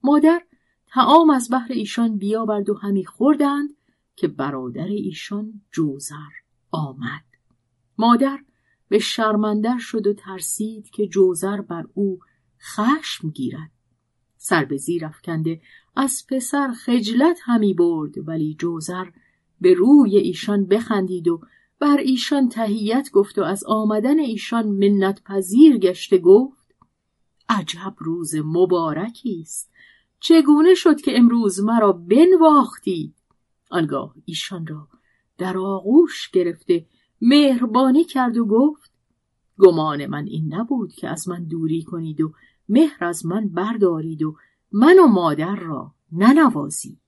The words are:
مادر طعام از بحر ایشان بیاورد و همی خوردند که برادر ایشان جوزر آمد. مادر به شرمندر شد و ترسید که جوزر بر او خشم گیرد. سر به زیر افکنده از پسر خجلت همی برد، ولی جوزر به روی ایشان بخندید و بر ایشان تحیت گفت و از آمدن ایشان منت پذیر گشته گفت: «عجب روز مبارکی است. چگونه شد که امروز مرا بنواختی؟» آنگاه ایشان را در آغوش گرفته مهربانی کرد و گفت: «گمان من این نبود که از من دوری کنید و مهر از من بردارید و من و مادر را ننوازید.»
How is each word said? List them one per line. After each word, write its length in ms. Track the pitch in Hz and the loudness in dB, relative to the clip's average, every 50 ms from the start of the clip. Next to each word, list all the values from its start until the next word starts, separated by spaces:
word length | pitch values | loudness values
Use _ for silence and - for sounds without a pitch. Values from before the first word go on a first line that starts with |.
مادر 400 | - 269 294 294 294 311 339 349 _ _ _ _ _ _ _ _ _ | 2 2 2 4 4 4 4 2 _ _ _ _ _ _ _ _ _
طعام 440 | _ - 262 254 - 285 330 339 311 | _ 0 0 4 6 6 6 6 6
از 180 | 285 262 233 - | 4 2 0 -2
بحر 200 | 254 254 233 233 | -4 -4 -4 -4
ایشان 460 | 262 233 214 202 - 240 233 226 214 196 | -6 -6 -6 -6 -4 -2 -2 -2 -2 -4
بیاورد 520 | 190 202 214 220 226 214 214 208 202 208 | -4 -4 -4 -4 -2 -4 -4 -4 -2 -4
و 40 | 208 | -4
همی 300 | 208 - 202 196 196 180 | -4 -4 -2 -2 -2 -4
خوردند 680 | - _ _ 226 285 302 294 294 277 285 285 285 294 - _ _ _ _ _ _ _ _ | -6 _ _ 2 2 2 2 0 -2 -2 -4 -6 -8 -12 _ _ _ _ _ _ _ _
که 120 | _ - 160 | _ -6 -6
برادر 580 | 143 139 135 143 139 131 127 123 117 139 165 | -4 -6 -6 -6 -6 -8 -10 -10 -10 -10 -8
ایشان 760 | 190 202 208 - - 156 - - - 202 208 214 214 220 - _ _ | -6 -6 -6 -6 -8 -10 -12 -14 -10 -10 -10 -10 -12 -14 -20 _ _
جوزر 580 | - 170 160 147 135 143 - - 147 151 151 147 - - _ _ _ _ _ _ | -6 -4 -4 -4 -4 -8 -14 -16 -16 -18 -20 -20 -20 -20 _ _ _ _ _ _
آمد. 540 | - 156 156 135 127 135 233 233 147 156 _ _ _ _ _ _ _ _ _ _ _ _ _ _ _ - | -8 -8 -8 -10 -10 -12 -12 -12 -12 -14 _ _ _ _ _ _ _ _ _ _ _ _ _ _ _ 0
مادر 400 | 226 233 233 233 269 269 277 285 _ _ _ _ _ _ _ _ _ _ | 2 4 4 4 2 -2 -2 -8 _ _ _ _ _ _ _ _ _ _
به 100 | 196 220 | -2 0
شرمندر 800 | 214 - - - 226 220 214 214 214 214 208 214 214 233 254 240 | 0 -2 -4 -2 -2 0 0 0 -2 -2 -2 -2 -2 -4 -4 -6
شد 280 | - - - 220 202 | -8 -8 -8 -4 -2
و 60 | 202 | -4
ترسید 760 | 208 - - 202 190 190 185 - - - 214 220 226 214 208 _ | -4 -4 -10 -14 -14 -12 -10 -10 -8 -8 -8 -10 -10 -16 -20 _
که 160 | _ - 208 | _ -6 -6
جوزر 540 | 185 - 196 190 185 180 165 190 196 202 196 | -4 2 2 2 2 2 -2 -6 -6 -6 -6
بر 260 | 190 _ 170 170 160 - _ | -8 _ -10 -12 -12 -10 _
او 260 | - 202 196 185 180 _ _ _ _ _ _ _ _ | -4 -4 -4 -4 -8 _ _ _ _ _ _ _ _
خشم 680 | - - - - 214 240 294 311 - - - - - 160 | -20 -14 -6 -4 0 0 0 -2 -4 -12 -12 -10 -10 -10
گیرد. 400 | 156 - 131 123 139 156 160 156 _ _ _ _ _ _ _ _ _ _ _ _ _ | -8 -8 -10 -10 -10 -12 -16 -20 _ _ _ _ _ _ _ _ _ _ _ _ _
سر 280 | _ - - 220 220 160 | _ -6 -2 -2 -2 0
به 120 | 127 143 | -2 -6
زیر 300 | 135 - - 175 170 160 | -8 -6 -6 -6 -6 -6
افکنده 540 | 151 156 _ _ 175 165 160 156 165 165 160 _ _ _ - _ _ _ | -10 -14 _ _ -8 -6 -4 -4 -6 -6 -8 _ _ _ -20 _ _ _
از 300 | - 269 262 - - - _ | -4 -4 -4 -4 -8 -8 _
پسر 440 | 269 262 254 - - 285 277 262 | -6 -6 -4 -4 -4 -4 -4 -4
خجلت 680 | 240 - - - 240 247 202 208 226 247 277 339 339 - - | -6 -8 -4 -2 -2 0 0 0 0 2 2 2 2 0 -4
همی 300 | 240 240 226 208 202 185 | -2 0 2 2 0 2
برد، 540 | 165 175 170 165 160 151 147 - - 151 156 | 2 0 0 0 -2 -6 -8 -10 -12 -10 -8
ولی 280 | 165 160 156 156 156 156 | -6 -4 -6 -6 -6 -6
جوزر 480 | 170 175 165 165 156 - 180 180 190 180 _ _ _ _ _ _ _ _ _ _ | -6 -6 -6 -6 -8 -8 -10 -10 -10 -12 _ _ _ _ _ _ _ _ _ _
به 140 | - 180 185 | 2 2 4
روی 420 | 175 190 240 294 294 262 202 196 | 4 6 6 6 6 6 6 4
ایشان 500 | 202 - 180 175 160 - 208 208 202 196 | 2 2 2 -4 -6 -4 -2 -2 -2 0
بخندید 600 | 180 196 226 233 - 220 196 190 180 185 180 160 170 | 0 0 -2 0 -2 -2 -2 -2 -4 -6 -4 -2 -2
و 120 | 170 160 - _ _ _ _ _ _ _ | -4 -4 -8 _ _ _ _ _ _ _
بر 160 | 294 294 285 | 0 2 2
ایشان 520 | 277 - 262 262 240 - - 294 277 269 240 | 2 2 -2 -2 -2 -2 -2 0 0 0 0
تحیت 600 | - 226 226 208 202 226 208 208 226 269 285 - | -2 -4 -4 -4 -4 -4 -2 -2 -2 -2 -4 0
گفت 260 | - 202 202 - - 208 | 0 0 0 2 -2 -4
و 40 | |
از 220 | 185 - 196 202 - | -4 -4 -4 -6 -4
آمدن 540 | - 220 220 220 214 214 214 208 262 294 320 | -4 -2 -2 0 -2 -2 0 0 0 0 0
ایشان 480 | 302 240 220 196 - - 233 233 220 | 0 -2 -6 -8 -8 -4 -4 -4 -2
منت 560 | 208 202 196 196 202 202 196 190 196 196 - | -2 -2 2 2 2 2 2 0 -2 -2 -6
پذیر 560 | _ - 196 196 185 180 202 247 311 311 262 208 | _ -6 -6 -6 -4 0 6 8 8 8 8 6
گشته 400 | 185 180 180 - - - - 214 | 2 0 0 -2 -2 0 0 4
گفت: 560 | 165 175 190 220 262 269 _ _ _ _ _ _ _ _ _ _ _ _ _ _ _ _ _ _ _ - | 6 8 6 6 6 0 _ _ _ _ _ _ _ _ _ _ _ _ _ _ _ _ _ _ _ -4
«عجب 460 | 226 202 160 - - 170 190 196 - _ | -4 -4 -4 -8 -12 -10 -12 -12 -12 _
روز 360 | - 160 165 175 165 147 156 156 151 | -8 -8 -6 -6 -8 -8 -8 -6 -6
مبارکی 960 | 156 160 170 185 180 180 170 165 160 147 156 196 233 233 - _ 240 190 165 | -4 0 0 2 2 0 -2 -2 -4 -4 -6 -8 -8 -10 -10 _ -8 -8 -8
است. 320 | 160 - - - - _ _ _ _ _ _ _ _ _ _ _ | -12 -14 -16 -16 -16 _ _ _ _ _ _ _ _ _ _ _
چگونه 540 | - - 330 330 285 269 302 294 320 359 370 | 2 4 4 4 6 6 4 6 6 6 6
شد 260 | 349 - 349 302 302 | 6 4 2 2 2
که 180 | - 285 - 247 | -2 -2 4 4
امروز 420 | 240 233 240 233 226 202 180 190 | 4 6 4 2 0 0 0 0
مرا 320 | 202 220 233 233 214 202 | -2 0 2 2 2 2
بنواختی؟» 1200 | 185 170 170 175 208 269 330 370 381 330 320 320 302 285 247 247 - - _ 196 185 165 151 151 _ _ _ _ _ _ _ _ _ _ _ _ | 2 0 0 2 4 6 6 6 6 6 6 6 6 6 2 2 -6 -8 _ -6 -4 -4 -6 -10 _ _ _ _ _ _ _ _ _ _ _ _
آنگاه 440 | - 180 160 143 147 135 - 151 _ 156 _ | -4 -4 -4 -2 -4 -8 -8 -10 _ -18 _
ایشان 420 | - 160 156 - - 196 175 165 | -12 -12 -10 -10 -10 -12 -12 -12
را 220 | 160 156 151 151 _ _ _ _ _ _ _ _ _ _ - | -12 -14 -16 -18 _ _ _ _ _ _ _ _ _ _ -8
در 200 | 180 185 185 190 | -8 -6 -4 -4
آغوش 720 | 185 196 196 190 180 202 247 320 349 - - - - - | -4 -4 -6 -6 -2 4 4 4 4 4 -2 -12 -14 -2
گرفته 560 | - 185 175 170 170 _ _ - 175 170 165 _ _ _ _ _ _ _ | -2 -2 0 0 -6 _ _ -2 -2 -2 -2 _ _ _ _ _ _ _
مهربانی 840 | 226 240 277 294 294 277 254 240 247 226 214 254 269 262 262 302 339 | 2 4 4 6 4 4 2 0 -2 -2 0 2 2 4 4 2 2
کرد 320 | - - 269 254 240 226 | 0 -2 -2 -2 -2 -2
و 100 | 233 226 | -2 -2
گفت: 460 | 202 214 226 269 302 302 _ _ _ _ _ _ _ _ _ _ _ _ _ _ _ _ - | 0 2 2 2 0 -2 _ _ _ _ _ _ _ _ _ _ _ _ _ _ _ _ 6
«گمان 480 | 196 185 170 165 156 156 147 147 147 | 6 6 6 4 -2 -4 -4 -6 -8
من 200 | - 151 147 147 | -8 -8 -10 -10
این 280 | - 156 160 156 151 147 | -8 -8 -8 -8 -6 -6
نبود 380 | 190 233 233 277 247 202 - | -8 -6 -4 -4 -6 -6 -8
که 160 | _ - - - | _ -12 -10 -10
از 200 | - 151 - 180 | -10 -8 -8 -10
من 160 | 175 175 175 | -10 -10 -8
دوری 380 | 156 160 165 160 160 160 165 | -8 -8 -6 -4 -4 -4 -6
کنید 380 | 160 - 175 165 165 160 151 151 | -6 -10 -12 -10 -10 -10 -4 -4
و 120 | 160 156 - _ _ _ _ _ _ - | -6 -6 -6 _ _ _ _ _ _ 0
مهر 360 | 208 262 330 294 - _ 175 | 2 2 2 2 0 _ -6
از 220 | 175 175 - - | -6 -6 -6 -6
من 220 | 165 180 220 220 190 | -6 -4 -4 -4 -4
بردارید 720 | 165 175 190 214 247 214 202 180 170 160 156 165 160 151 | -4 -4 -4 -4 0 0 0 0 0 -2 -6 -8 -6 -6
و 140 | 156 156 156 _ _ _ _ _ _ _ | -6 -6 -8 _ _ _ _ _ _ _
من 260 | - 208 247 311 359 381 | 0 2 4 6 6 6
و 80 | 349 | 6
مادر 500 | 269 208 185 175 160 147 151 156 180 202 | 6 4 2 0 -2 -2 -2 -4 -6 -6
را 380 | - 175 165 151 - - 143 _ _ _ _ | -8 -8 -10 -10 -12 -12 -16 _ _ _ _
ننوازید.» 880 | 160 170 202 240 277 330 311 254 - 147 143 147 151 - - - - _ _ | -4 2 4 4 6 6 4 2 2 -2 -8 -8 -10 -12 -14 -16 -20 _ _